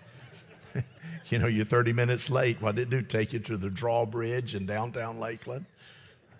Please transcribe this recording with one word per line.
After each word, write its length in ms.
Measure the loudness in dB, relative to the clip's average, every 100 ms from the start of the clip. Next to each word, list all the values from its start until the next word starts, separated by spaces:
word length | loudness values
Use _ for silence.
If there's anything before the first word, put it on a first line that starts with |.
| -18 -20 -20 -20 -20 -20 -10
<laughs> 80 | -6 -6 -10 -12 -12 -2
You 100 | 2
know, 80 | 4
you're 180 | 2
thirty 280 | 4 4 4
minutes 360 | 4 4 2 2
late. 320 | 2 2 2
What 140 | 0
did 140 | 0 0
it 20 |
do? 120 | -2
Take 300 | 0 0 0
you 60 | -2
to 160 | -4 -4
the 140 | -4
drawbridge 840 | -2 0 2 2 -2 -2 -2 -2 -4
in 100 | -4
downtown 540 | -2 -4 -4 -6 -6
Lakeland? 460 | -8 -8 -8 -10 -10 _ -20 -20 -20 -20 _ -20